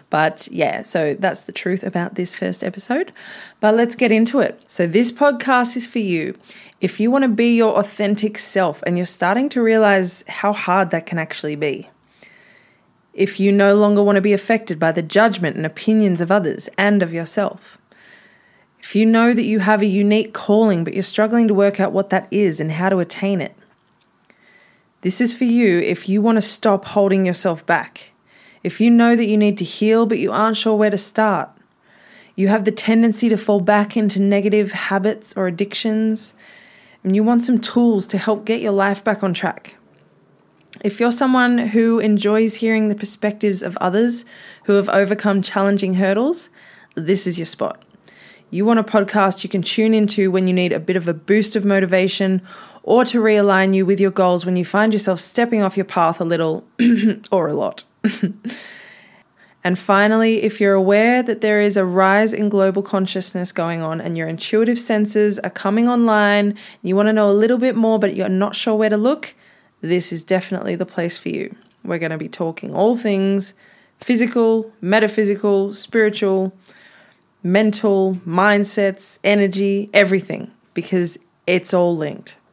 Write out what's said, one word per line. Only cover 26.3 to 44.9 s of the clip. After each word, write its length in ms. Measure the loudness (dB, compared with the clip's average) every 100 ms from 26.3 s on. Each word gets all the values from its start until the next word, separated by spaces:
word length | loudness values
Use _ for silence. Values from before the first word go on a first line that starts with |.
| 2
stop 440 | 0 0 2 0 0
holding 380 | 0 2 2
yourself 400 | 0 0 -4 -4
back. 460 | -2 -2 -2 -16 -20 _ _ _ _ _
If 160 | -10 0
you 100 | 4
know 240 | 6 6
that 120 | 4 2
you 100 | 2
need 200 | 2 0
to 60 |
heal, 400 | -6 -2 2 2
but 140 | 2 0
you 140 | -2
aren't 240 | 0 0 0
sure 180 | 0
where 160 | 2 2
to 80 | 0
start. 500 | -4 -2 0 0 -4 _ _ _ _ _ _ -20 -18
You 140 | -2 0
have 160 | 2
the 80 | 0
tendency 560 | -2 0 2 2 2 0
to 80 | 0
fall 240 | 2 0
back 360 | 2 2 2 0
into 240 | -2 0
negative 520 | 2 2 2 0 0
habits 600 | -6 -4 -2 -2 -4 -10 -4
or 100 | -4
addictions, 880 | -4 -6 -4 -4 -2 -2 -4 -8 _ -20 -20 -20 -20 _ _
and 120 | -2 2
you 80 |
want 200 | 2 2
some 160 | 2 0
tools 460 | 0 2 2 2 -2
to 100 | -4
help 260 | -2 -2
get 160 | -2 -4
your 120 | -2
life 300 | 0 0 0
back 200 | -4 -2
on 120 | -2
track. 420 | -2 -6 -6 -16 -20 _ _ _ _ _ _ _ _ _ -6
If 160 | -6 -2
you're 140 | -2
someone 460 | 0 2 2 2 2
who 400 | 0 2 2 2
enjoys 580 | 2 2 2 2 0 0
hearing 320 | 0 0 0
the 60 |
perspectives 680 | -2 -6 -4 -6 -2 -2 -2
of 140 | -6 -4
others 460 | -2 0 0 -2 -12 -20 -20 -10
who 100 | 0
have 140 | 0
overcome 540 | 2